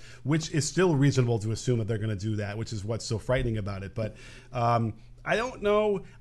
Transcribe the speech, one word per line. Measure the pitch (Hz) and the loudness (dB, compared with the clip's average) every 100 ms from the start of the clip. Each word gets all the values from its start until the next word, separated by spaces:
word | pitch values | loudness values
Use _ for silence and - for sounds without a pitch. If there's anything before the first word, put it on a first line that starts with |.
| - - | -16 -8
which | 127 160 160 | 0 0 2
is | 165 - | 0 0
still | 170 185 143 | 2 4 6
reasonable | 139 123 120 117 | 6 6 4 2
to | 110 | 0
assume | 107 - 120 | -2 0 0
that | 107 | 0
they're | 110 | -2
gonna | 107 101 | -2 -2
do | 107 | -2
that, | 107 101 104 | -2 -4 -6
which | 110 | -6
is | 110 | -6
what's | 101 110 | -4 -6
so | - 110 | -4 -4
frightening | - 131 123 110 | 0 0 0 -2
about | 98 98 | -4 -6
it. | 98 | -8
But, | - 107 - - - - | -6 -6 -6 -18 -18 -10
um, | 123 120 117 113 - - - - | 0 2 4 2 -4 -14 -12 -2
I | 196 | -2
don't | 247 - | -2 -2
know. | 202 208 214 196 - - | 2 4 4 0 -4 -8